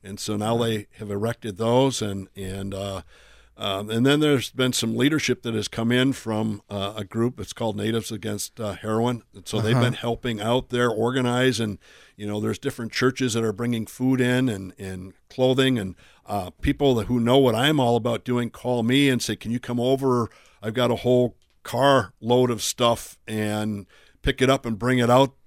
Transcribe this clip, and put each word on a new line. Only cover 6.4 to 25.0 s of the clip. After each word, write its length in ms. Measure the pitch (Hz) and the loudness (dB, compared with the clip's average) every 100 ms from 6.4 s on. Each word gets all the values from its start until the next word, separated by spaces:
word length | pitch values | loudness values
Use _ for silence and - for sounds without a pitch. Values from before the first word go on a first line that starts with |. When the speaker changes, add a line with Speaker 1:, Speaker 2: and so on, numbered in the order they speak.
| 110 104 _ | -2 -6 _
Speaker 1:
uh, 260 | 101 98 110 | -6 -6 -8
a 80 | |
group. 340 | 104 113 120 123 | -8 -2 -2 -2
It's 140 | 98 | -14
called 240 | - 117 104 | -6 -4 -2
Natives 340 | 104 113 107 | -2 -2 -4
Against, 480 | 107 107 104 - - | -8 -6 -6 -8 -8
uh, 140 | 107 | -8
Heroin. 500 | 95 107 110 120 120 _ | -6 -2 0 0 -2 _
And 120 | 98 - | -20 -6
so 140 | 110 | -2
they've 140 | 110 | 2
Speaker 2:
Uh-huh. 100 | 123 | 2
Speaker 1:
been 80 | 120 | 2
helping 460 | 120 120 117 123 110 | 0 -4 -4 -4 -4
out 300 | 110 123 - | 0 0 0
there, 200 | 123 123 | 0 2
organize, 720 | 107 117 131 123 120 131 113 | 2 0 0 0 2 2 0
and, 180 | 110 95 _ - - - | -4 -6 _ -20 -20 -12
you 100 | 104 | -6
know, 140 | 104 | -4
there's 180 | 107 107 | -4 -4
different 340 | 139 - 113 | -6 -8 -8
churches 420 | - 123 131 127 | 0 0 0 -2
that 100 | 113 | 0
are 80 | 113 | -2
bringing 340 | 101 120 117 104 | -2 -4 -4 -6
food 340 | - 127 131 | -4 0 2
in 280 | 123 127 131 | 2 2 0
and, 240 | 101 95 - | -2 -10 -12
and 340 | 98 92 92 _ _ | -10 -10 -12 _ _
clothing. 480 | - 131 131 131 123 | 0 2 4 2 0
And, 160 | 95 87 - _ - | -4 -10 -20 _ -6
uh, 240 | 104 90 - | -6 -6 -4
people 340 | - 139 143 120 | -2 2 2 2
that, 100 | 101 | 0
who 120 | 123 | 0
know 180 | 117 135 | 4 6
what 160 | 127 | 6
I'm 240 | 110 139 156 | 4 2 4
all 160 | 120 120 | 4 2
about 280 | 117 113 | 0 -4
doing 260 | - 120 117 | -2 -2 -2
call 320 | - 123 123 | -6 -2 0
me 260 | 113 135 143 | 2 4 4
and 140 | 120 | 2
say, 140 | - 104 | -2 -6
"Can 140 | 107 | -4
you 80 | 120 | -6
come 180 | - 120 | -4 -2
over? 480 | 123 131 135 123 110 _ _ _ | 2 2 2 2 0 _ _ _
I've 120 | 107 | -6
got 160 | 113 120 | 0 0
a 60 | 117 | 0
whole 400 | 120 123 123 - _ _ | 2 4 2 -2 _ _
car 500 | - 123 139 135 98 _ | -6 2 6 6 2 _
load 300 | 110 123 127 | 2 4 4
of 120 | 110 | 0
stuff," 560 | - - 120 117 - - - | -4 2 2 2 -4 -18 -8
and 580 | 110 107 107 107 101 98 _ _ _ | -4 -2 -2 -4 -6 -10 _ _ _
pick 200 | - - | -4 0
it 80 | 131 | 2
up 160 | 135 120 | 2 0
and 120 | 104 | -4
bring 200 | 120 | 0
it 100 | 127 | 2